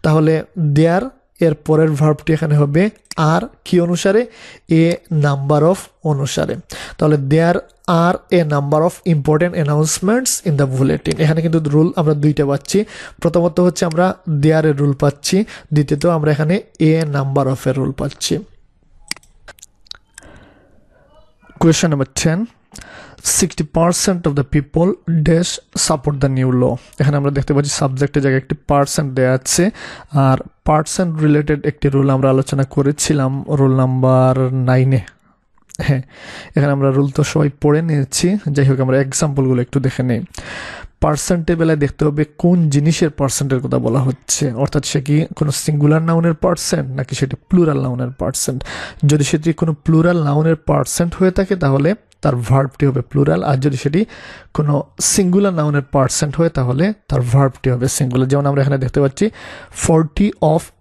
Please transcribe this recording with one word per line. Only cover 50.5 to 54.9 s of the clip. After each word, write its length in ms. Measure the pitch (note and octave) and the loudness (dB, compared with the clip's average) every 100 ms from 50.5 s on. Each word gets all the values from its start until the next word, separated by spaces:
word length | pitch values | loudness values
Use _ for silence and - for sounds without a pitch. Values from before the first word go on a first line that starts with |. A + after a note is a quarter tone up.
| D#3+ | -2
পার্সেন্ট 600 | - D3 C3+ - E3+ - | 0 -2 -2 -2 -4 0
হয়ে 160 | F#3 | 0
থাকে 240 | F#3 F#3+ F#3+ | 2 -2 0
তাহলে 400 | C#3+ C3+ D3 A3 _ _ | 0 2 0 -2 _ _
তার 140 | - B2 | -4 -2
ভার্বটি 500 | A2 C3+ C3+ - C#3+ | 0 0 0 0 0
হবে 160 | C3 | 0
প্লুরাল, 420 | - C#3+ C#3+ E3 | -2 0 0 0
আর 140 | E3+ C3 | 0 0
যদি 200 | C#3+ C3 | 0 -2
সেটি 280 | D3 D#3+ A3 - - - - | -2 -2 -2 -8 -20 -20 -8
কোনো 300 | - D3 C#3+ - | -2 0 -2 -4